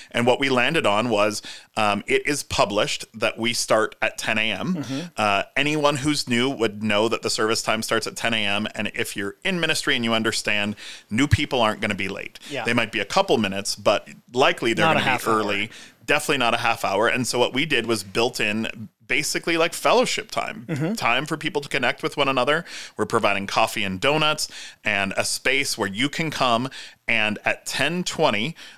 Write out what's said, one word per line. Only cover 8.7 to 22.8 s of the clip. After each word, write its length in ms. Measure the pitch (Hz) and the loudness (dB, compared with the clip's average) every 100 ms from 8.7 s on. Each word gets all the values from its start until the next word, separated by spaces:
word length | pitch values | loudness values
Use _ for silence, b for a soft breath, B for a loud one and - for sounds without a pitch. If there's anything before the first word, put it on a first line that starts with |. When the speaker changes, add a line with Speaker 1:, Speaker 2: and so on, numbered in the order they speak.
| - | -6
Speaker 1:
And 160 | 104 | -6
if 220 | - 113 - | -4 -6 -6
you're 180 | 101 - | -8 -6
in 160 | 185 180 | -4 -2
ministry 380 | 160 151 - 131 | 0 0 0 0
and 80 | |
you 100 | 117 | 2
understand, 600 | 113 110 - - 104 104 104 B B B | 2 2 0 0 0 -2 -6 B B B
new 160 | 110 147 | 0 2
people 340 | - 143 131 | 2 2 2
aren't 200 | 110 104 | 2 2
gonna 160 | 107 98 | -2 -4
be 100 | 95 | -6
late. 320 | 92 - - - | -8 -12 -14 -10
Speaker 2:
Yeah. 140 | 135 | -4
Speaker 1:
They 100 | 117 | 0
might 200 | 120 110 | 2 0
be 80 | 107 | -2
a 40 | |
couple 320 | 101 185 196 127 | 0 0 4 2
minutes, 380 | 101 98 101 | 2 -2 -6
but 320 | - 104 101 - 73 _ | 0 2 2 0 -20 _
likely 420 | 120 156 175 - | 2 2 4 0
they're 120 | 104 160 | 2 4
Speaker 2:
Not 60 | |
a 80 | 147 | 2
Speaker 1:
gonna 60 | 131 | 2
be 40 | |
Speaker 2:
half 160 | 123 113 | 0 0
hour. 120 | 110 | 0
Speaker 1:
early. 320 | 104 101 110 B B B - | 0 -2 -4 B B B 0
Definitely 300 | 147 - 139 | 0 2 2
not 160 | 120 | 2
a 60 | 117 | 2
half 260 | 92 - | 0 0
hour. 240 | 92 98 110 | 0 2 2
And 180 | 123 123 | 2 0
so 120 | 123 | 2
what 160 | 123 | 2
we 100 | 127 | 0
did 220 | 160 123 113 | 0 0 0
was 160 | 110 | -2
built 340 | 98 110 123 123 | -2 -2 0 0
in 500 | 110 110 113 - 107 _ 110 | -2 -2 -4 -8 -14 _ -4
basically, 500 | 131 151 170 - 165 | -2 -2 -4 0 0
like, 160 | 165 | 0
fellowship 580 | - 143 220 254 - - | 2 4 4 2 -2 -4
time, 340 | - - - 120 | -6 -6 -8 -6
Speaker 2:
Mm-hmm. 260 | 151 160 | -4 -4
Speaker 1:
time 300 | 226 120 123 | 0 0 0
for 140 | 151 156 | -2 -4
people 240 | 156 147 | -4 -6
to 60 | 143 | -4
connect 340 | 143 123 - | -2 0 0
with 140 | 156 151 | -2 0
one 100 | 139 | 0
another. 380 | 135 123 156 - B | 2 2 0 -2 B